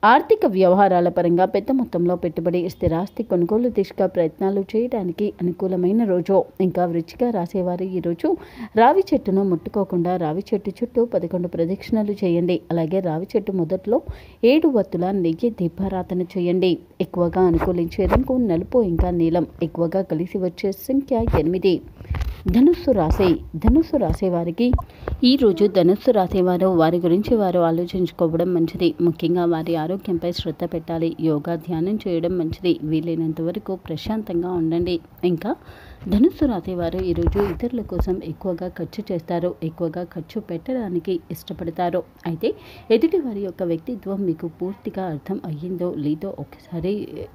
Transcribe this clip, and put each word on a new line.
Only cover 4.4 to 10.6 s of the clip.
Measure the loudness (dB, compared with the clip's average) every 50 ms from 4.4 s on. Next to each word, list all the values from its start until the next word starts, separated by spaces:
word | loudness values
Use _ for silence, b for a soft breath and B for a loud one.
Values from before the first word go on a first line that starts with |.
| -2 -2 0 -2
చేయడానికి | -4 -2 -2 -2 -2 0 -2 -4 -4 -4 -4 -2 -4 -4 -4 -2 -4
అనుకూలమైన | -4 -2 -2 -4 -2 -2 0 0 2 2 2 2
రోజు. | 2 0 0 0 2 2 2 2 0 -2 _
ఇంకా | 0 0 2 0 0
వృశ్చిక | 0 0 -4 -4 -6 -4 -2 -2
రాశి | -2 0 -2 -4 -4 -4 -4 -2
వారు | -2 -4 -4 -6
ఈరోజు | -6 -6 -4 -4 -4 -4 -4 -4 -4 -4 -4 B B B B -16 -4 B
రావి | 4 6 6 6 4 2 2 0
చెట్టును | -2 0 0 0 0 2
ముట్టుకోకుండా | 2 0 -2 -4 -6 -4 -4 -4 -2 -2 -2 0 0 0
రావి | -2 -2 -2 -4 -4 -4 -4 -4
చెట్టు | -4